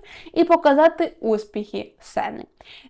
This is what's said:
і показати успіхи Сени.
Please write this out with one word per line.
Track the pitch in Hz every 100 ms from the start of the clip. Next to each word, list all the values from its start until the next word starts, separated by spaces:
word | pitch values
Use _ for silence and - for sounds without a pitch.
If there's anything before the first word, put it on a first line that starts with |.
| - - -
і | -
показати | 339 330 294 277 320 320 330 -
успіхи | 226 214 214 214 208 196 - _
Сени. | - - - - - _ - - -